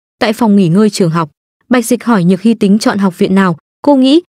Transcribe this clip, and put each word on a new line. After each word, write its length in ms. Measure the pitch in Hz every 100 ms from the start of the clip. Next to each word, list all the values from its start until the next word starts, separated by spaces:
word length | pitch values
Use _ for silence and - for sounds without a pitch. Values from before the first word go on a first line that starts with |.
| _ -
tại 120 | 220
phòng 240 | 220 226 202
nghỉ 120 | 175
ngơi 220 | 185 214
trường 200 | - 170
học. 200 | 170 156 _ _ _ -
Bạch 180 | 247 233
Dịch 180 | 240
hỏi 200 | 233 214
Nhược 160 | 175 190
Hy 120 | 233
tính 240 | 226 202 220
chọn 200 | 254 202
học 200 | 196 -
viện 160 | 190
nào, 220 | 190 185 165 _ _
cô 140 | 285 269
nghĩ, 240 | 262 320 - _